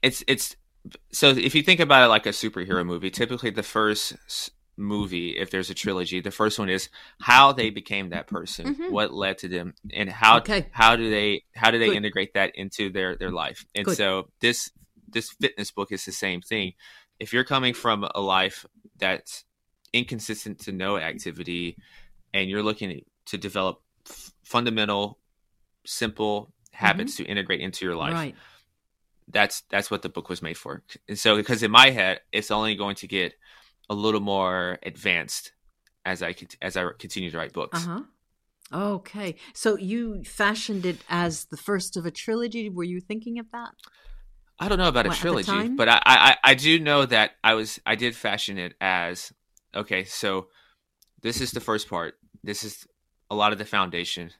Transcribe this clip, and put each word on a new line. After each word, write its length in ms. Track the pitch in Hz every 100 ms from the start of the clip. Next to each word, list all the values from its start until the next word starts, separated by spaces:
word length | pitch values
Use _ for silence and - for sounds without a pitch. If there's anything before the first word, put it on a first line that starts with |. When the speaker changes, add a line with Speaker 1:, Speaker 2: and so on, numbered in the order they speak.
Speaker 1:
it's, 200 | 127 - -
it's, 280 | 135 - - _ _ - - _
so 180 | - 147
if 240 | 131 113
you 80 | 156
think 180 | 147 180
about 240 | 160 135
it 40 | 123
like 180 | 110 110
a 40 |
superhero 540 | 104 110 107 90 90
movie, 260 | 87 87 95
typically 380 | - 120 123 120
the 140 | 107
first 500 | 104 110 107 107 - - _
s-, 240 | - - _ _ -
movie, 540 | 101 104 101 90 85
if 200 | - 92
there's 200 | 95 90
a 40 |
trilogy, 460 | 95 - 92 87 92
the 100 | 90
first 280 | - 107 -
one 100 | 101
is 220 | 92 - - - _
how 320 | - 123 139
they 180 | 131 110
became 400 | 101 95 101 95
that 160 | 85 -
person, 480 | - - - -
Speaker 2:
Mm-hmm. 180 | 285 349
Speaker 1:
what 220 | 101 104
led 240 | - 95 95
to 100 | 92
them, 240 | 90 87 - -
and 160 | - 101
how, 280 | 92 113 117
Speaker 2:
Okay. 280 | 113 202 151
Speaker 1:
how 220 | - 113
do 140 | 117 113
they, 340 | 107 104 101 _
how 160 | - 113
do 80 | 117
they 80 | 113
Speaker 2:
Good. 80 | 101
Speaker 1:
integrate 380 | 104 98 98
that 200 | 98 95
into 360 | - 98 - 101
their, 260 | 95 92 90
their 140 | 92
life? 340 | 87 80 - -
And 120 | - 98
Speaker 2:
Good. 100 | 90
Speaker 1:
so 320 | 101 95 92 _
this, 300 | 117 117 - _ _ _ -
this 220 | 117 -
fitness 400 | - 135 - 101
book 200 | - 101
is 140 | 98
the 80 | -
same 300 | 92 101 90
thing. 300 | - 110 95 - - - _ _
If 140 | -
you're 120 | 120
coming 280 | 127 139 127
from 320 | 120 120 107 101
a 60 | -
life 460 | 98 92 95 - - _ - _
that's 460 | 95 95 - - _ _ _ _ _
inconsistent 640 | 123 123 117 - 110 - 101
to 120 | -
no 260 | 98 95 101
activity, 800 | 80 78 - 82 87 87 87 - _ - - - _
and 160 | 98 95
you're 120 | 98
looking 360 | 104 107 101 73 _ _ -
to 120 | 98
develop 420 | 95 95 92 87 _ _ -
f-, 220 | - - _
fundamental, 720 | - 123 120 110 107 101 101 - _ _ _ _ _ _ -
simple 680 | - 113 107 107 104 104 _ _
habits 420 | - 104 170 233
Speaker 2:
Mm-hmm. 80 | -
Speaker 1:
to 60 | -
integrate 300 | 202 190 190
into 240 | 95 90 92
your 80 |
life, 180 | 82 80
Speaker 2:
Right. 200 | 165 151 - - _ _ _ _ _ _ _ _
Speaker 1:
that's, 340 | 104 104 - -
that's 180 | 98 98
what 140 | 101
the 60 | 92
book 200 | 87 -
was 140 | 110
made 140 | 80 85
for. 240 | - 69 _ - -
And 80 | 104
so, 200 | 113 107
because 260 | 104 120
in 80 | 110
my 200 | 113 135
head, 320 | 127 95 92 _
it's 180 | 110 107
only 240 | 107 110
going 220 | 104 101 101
to 100 | -
get 280 | 95 87 - _ - _ _ _
a 40 |
little 260 | 104 107 107
more 580 | 101 98 92 92 90 90
advanced 720 | 95 - 101 87 80 - - _ _ _ _ _ -
as 160 | 90
I 100 | 87
cont-, 240 | 90 - -
as 120 | 92 95
I 100 | 90 -
continue 320 | 92 - 90
to 60 | 80
write 160 | 80
books. 340 | - - 170 170
Speaker 2:
Uh-huh. 140 | 180 294 _ _ _ _ _ -
Okay. 640 | 160 202 196 - 208 196 156 -
So 240 | - 226 202
you 460 | 190 226 233 202
fashioned 600 | - - 208 220 220 202 180
it 120 | 175 -
as 360 | 170 175 156 -
the 100 | 151
first 400 | - 202 180 -
of 100 | 170
a 40 |
trilogy. 580 | 160 - 226 240 233 214
Were 160 | 180
you 160 | 175 180
thinking 380 | 185 214 226 233
of 120 | 226
that? 200 | 240 233 _ - _ - - - - _ -
Speaker 1:
I 100 | 185
don't 100 | 196
know 100 | 180
about 180 | 123 110
a 40 |
Speaker 2:
What, 60 | -
at 20 |
the 40 |
Speaker 1:
trilogy, 240 | 170 175 185
Speaker 2:
time? 300 | - 233 262
Speaker 1:
but 120 | 113
I, 80 | 117
I, 40 | -
I, 300 | 127 107 127
I 100 | 131
do 240 | 131 147 165
know 240 | 151 143 135
that 260 | 117 107 _
I 120 | 110
was, 240 | 110 110 -
I 100 | - 110
did 200 | 120 117
fashion 400 | 113 101 - 98
it 180 | 87 -
as, 520 | 95 92 87 90 - _ _ _ _
okay, 300 | 95 104 95
so 440 | 95 - 104 95 92 _ _ _ _ _ _ _
this 180 | 113 117
is 100 | 123
the 100 | -
first 280 | - 107 -
part. 240 | 92 82 - _ -
This 220 | - 104
is 220 | 110 - - _ _ _ _
a 40 |
lot 180 | 104 104
of 60 | 104
the 60 |
foundation. 640 | 107 104 92 85 87 - 85 _